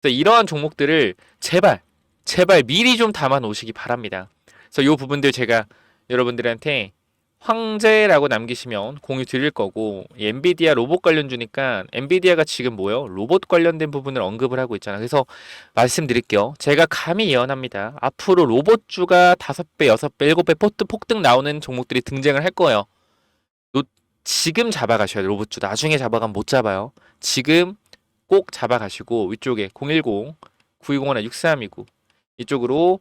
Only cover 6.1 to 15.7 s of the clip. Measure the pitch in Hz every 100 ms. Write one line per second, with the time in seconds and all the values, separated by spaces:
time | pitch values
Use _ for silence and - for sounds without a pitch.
6.1 | 127 123 120 117 117 156 139 98 _ _
7.1 | _ _ _ - 226 226 214 220 214 208
8.1 | 156 143 110 117 123 127 107 104 143 -
9.1 | 131 127 131 147 - 101 107 110 98 -
10.1 | - 107 120 165 170 165 135 120 175 180
11.1 | 160 139 123 117 - 135 107 92 - 139
12.1 | 185 180 170 156 - 123 110 98 113 131
13.1 | 92 110 185 - 170 170 165 156 143 135
14.1 | 131 98 110 131 127 127 104 - 101 120
15.1 | 147 127 - - - -